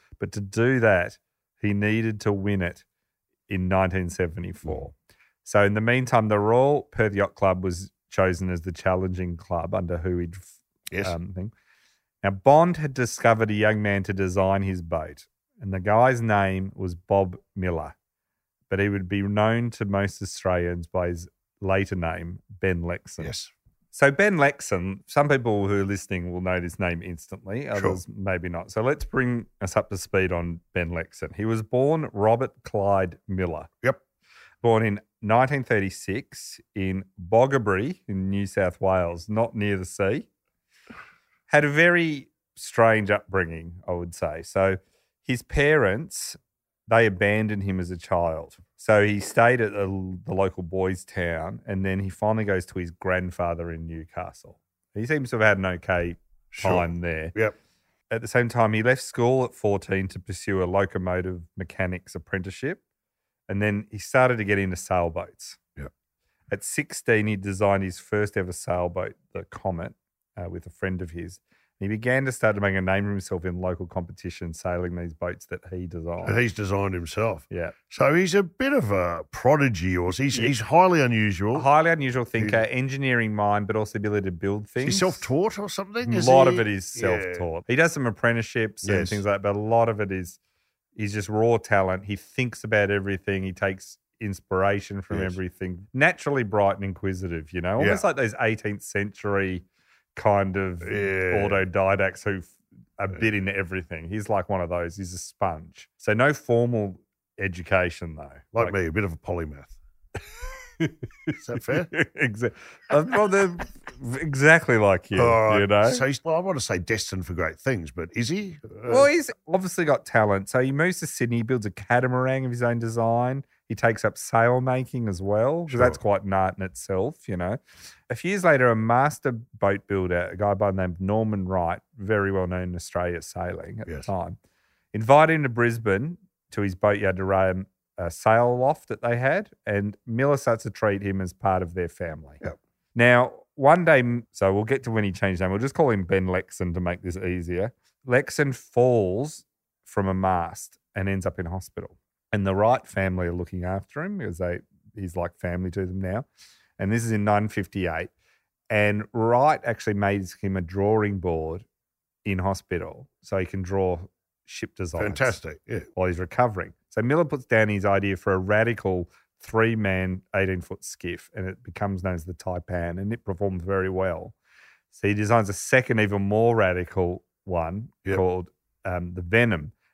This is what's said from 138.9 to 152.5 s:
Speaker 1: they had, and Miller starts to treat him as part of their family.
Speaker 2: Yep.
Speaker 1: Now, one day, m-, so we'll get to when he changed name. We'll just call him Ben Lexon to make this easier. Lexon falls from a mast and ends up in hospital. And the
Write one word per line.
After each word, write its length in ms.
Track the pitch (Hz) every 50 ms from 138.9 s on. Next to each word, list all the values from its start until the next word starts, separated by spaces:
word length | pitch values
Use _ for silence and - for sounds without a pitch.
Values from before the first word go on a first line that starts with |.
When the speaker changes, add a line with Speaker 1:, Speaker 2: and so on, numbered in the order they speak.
| 113 -
Speaker 1:
they 160 | - 120 120 120
had, 320 | 127 135 156 196 208 - _ _ _
and 320 | 110 104 101 101 104 101 - _
Miller 320 | 123 113 120 135 143 143 139
starts 260 | - 127 113 - -
to 60 | 113
treat 320 | 98 - - 107 101 98
him 180 | 101 98 95 98
as 140 | 95 87 -
part 280 | _ - 98 92 92
of 120 | 92 82 85
their 160 | 92 87 82
family. 480 | - - 90 85 80 80 76 - - -
Speaker 2:
Yep. 160 | - - - - _ _ _ _ _ _ -
Speaker 1:
Now, 380 | 123 120 120 123 123 127 120 - - - _ _
one 280 | - 135 143 165 180 170
day, 160 | 165 151 131
m-, 280 | 120 120 120 120 117 _
so 220 | - - 98 95 95
we'll 100 | 101 107
get 180 | 107 135 127 -
to 80 | 120
when 120 | 113 110 104
he 80 | 98
changed 300 | 90 - - 95 92 85
name. 80 | 98 92
We'll 100 | 95 104
just 140 | 123 135 -
call 140 | - 160 131
him 140 | 113 98 90
Ben 240 | 85 98 95 92 92
Lexon 460 | 92 92 - - - - 95 87 82
to 40 | 90
make 220 | 90 87 87 87
this 160 | - 90 82 95
easier. 560 | 95 90 92 90 85 85 90 87 98 120 - _ _ _ _ _ _
Lexon 500 | 127 120 135 147 - - - 147 139 127
falls 920 | - - _ - 120 123 127 123 117 98 90 92 107 143 156 - - - _ _ _ _ _ _ _ _
from 240 | - - 104 98 95
a 60 | 95
mast 640 | 95 95 92 92 87 85 85 - - - - _ _ _ _ -
and 140 | 104 95 98
ends 160 | 98 95 87
up 120 | 87 80 -
in 80 | 87 82
hospital. 500 | 87 92 - - _ - - - _ _ _ _ _ _ _ _
And 140 | - 104 98
the 80 | 98